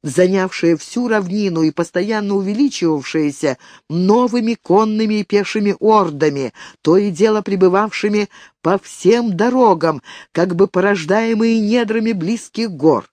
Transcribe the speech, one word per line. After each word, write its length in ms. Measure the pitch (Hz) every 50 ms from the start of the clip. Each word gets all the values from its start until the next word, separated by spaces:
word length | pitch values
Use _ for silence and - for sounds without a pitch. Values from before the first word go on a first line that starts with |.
| -
занявшее 720 | 151 127 180 180 185 190 190 185 185 - - - 170 170
всю 300 | 160 - - - 240 247
равнину 560 | 226 226 214 190 175 190 214 208 196 170 160 160
и 80 | 156
постоянно 640 | 147 - 170 - - 175 190 208 220 214 208 202 202
увеличивавшееся 1200 | 202 190 196 208 226 294 269 - - 180 165 156 143 131 - - 160 151 147 139 - - 143 127 _ - - - - _ _
новыми 640 | 156 170 185 190 208 240 247 240 226 247 220 226 233
конными 640 | _ _ - 180 208 220 220 214 214 226 214 214
и 80 | 214 196
пешими 520 | - 208 202 196 - - 214 202 202 190 -
ордами, 760 | - 214 220 214 190 165 147 139 156 151 143 139 135 113 _ - - - - _ _
то 120 | 156 170
и 140 | 196 202 208
дело 320 | 175 147 208 220 214 214
прибывавшими 880 | 202 208 196 185 185 180 180 196 214 214 - - - 208 208 208 202 - _ - - _ _ _
по 160 | - 160 196
всем 580 | 190 _ - - - - 180 226 240 240 226 185
дорогам, 680 | 170 208 247 254 262 247 214 185 160 156 165 151 131 _ - - - - _
как 240 | _ - 175 190 175
бы 120 | 170 196
порождаемые 920 | 190 - 185 185 202 202 185 156 151 190 214 226 226 226 214 226 226 226 226
недрами 520 | 208 208 233 247 233 202 220 226 214 226
близких 580 | 226 185 156 185 233 220 - - _ 214 226 214
гор. 400 | 175 135 143 160 139 104 - _